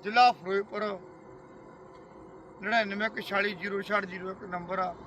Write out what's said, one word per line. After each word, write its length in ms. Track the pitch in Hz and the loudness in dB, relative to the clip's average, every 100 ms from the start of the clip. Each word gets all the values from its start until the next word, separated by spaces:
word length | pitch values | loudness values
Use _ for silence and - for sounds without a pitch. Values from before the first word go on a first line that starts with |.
ਜ਼ਿਲ੍ਹਾ 300 | 196 233 247 | 2 8 8
ਫਿਰੋਜ਼ਪੁਰ, 680 | - 175 196 202 208 208 190 - - - - - - - - - - - - - - - - | 8 0 0 0 -2 -2 -4 -10 -18 -18 -20 -20 -20 -20 -20 -20 -20 -20 -18 -18 -18 -18 -8
ਨੜਿਨਵੇਂ 440 | 190 226 208 202 220 | 2 4 4 0 -2
ਇੱਕ 140 | 214 | -2
ਛਿਆਲੀ 340 | 202 202 202 | -2 2 2
ਜ਼ੀਰੋ 280 | 190 196 196 | 0 -4 -4
ਛਿਆਹਠ 220 | 196 208 | 0 0
ਜ਼ੀਰੋ 260 | 196 180 185 | 0 -6 -8
ਇੱਕ 140 | 185 | -10
ਨੰਬਰ 340 | 185 180 175 185 | -8 -8 -4 -2
ਆ। 160 | 185 175 | -2 -4